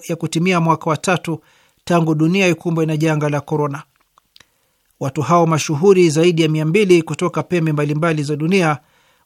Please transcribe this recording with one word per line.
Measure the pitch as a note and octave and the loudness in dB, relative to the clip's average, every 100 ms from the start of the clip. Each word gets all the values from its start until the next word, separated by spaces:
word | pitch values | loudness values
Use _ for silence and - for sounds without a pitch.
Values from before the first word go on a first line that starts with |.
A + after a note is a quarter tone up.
| - | -6
ya | E3 | -8
kutimia | D#3+ E3 F3+ F3+ | -4 -2 0 0
mwaka | E3 D#3 - | 0 0 -2
wa | D3+ | -4
tatu | - F3 - D#3 - _ _ _ - | -2 -4 -4 -8 -10 _ _ _ -2
tangu | F3 D#3+ D#3 | 0 2 2
dunia | D#3 F#3+ F#3 | 2 2 0
ikumbwe | E3 F3+ E3 D#3+ | 0 -2 -2 -2
na | D#3 | 0
janga | D#3+ D3+ D3 | 0 0 -2
la | C#3+ | -4
korona. | - D3+ D3 C#3 - _ _ _ _ _ _ _ _ _ _ - | -4 -4 -4 -6 -16 _ _ _ _ _ _ _ _ _ _ -10
Watu | C#3+ D#3 | -8 -4
hao | B2+ F3 E3 | 0 2 2
mashuhuri | D#3+ - D3+ G3 F#3 F3 | 0 -2 0 4 4 4
zaidi | D3+ E3+ E3 | 4 2 2
ya | D#3+ | 0
mia | D#3 D#3 | 0 0
mbili | F#3 G3+ F3 | 2 4 2
kutoka | E3 D3+ F3 E3 | 2 -4 -6 -6
pembe | D3 F3+ D#3+ | -4 -2 -2
mbalimbali | D3 D3 D3+ E3+ D#3 | -2 -2 -2 -2 -2
za | C#3+ D3 | -4 -4
dunia | D#3 G3 E3 D3 _ _ _ _ | 0 0 0 -2 _ _ _ _